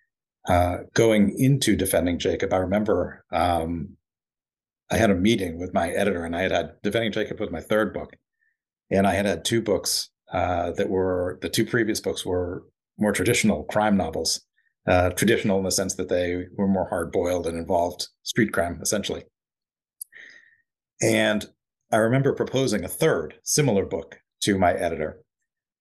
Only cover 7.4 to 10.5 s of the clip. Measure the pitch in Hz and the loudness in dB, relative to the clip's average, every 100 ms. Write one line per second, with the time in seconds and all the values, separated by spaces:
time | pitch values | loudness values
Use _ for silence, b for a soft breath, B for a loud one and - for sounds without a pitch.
7.4 | 98 82 - 107 104 - 80 - _ _ | -8 -6 0 0 0 -4 -10 -16 _ _
8.4 | _ _ _ _ - 95 98 92 101 85 | _ _ _ _ -2 2 2 2 0 -2
9.4 | - 117 104 90 - - - _ - 92 | 0 0 2 0 0 -4 -6 _ -6 -2
10.4 | 87 | 0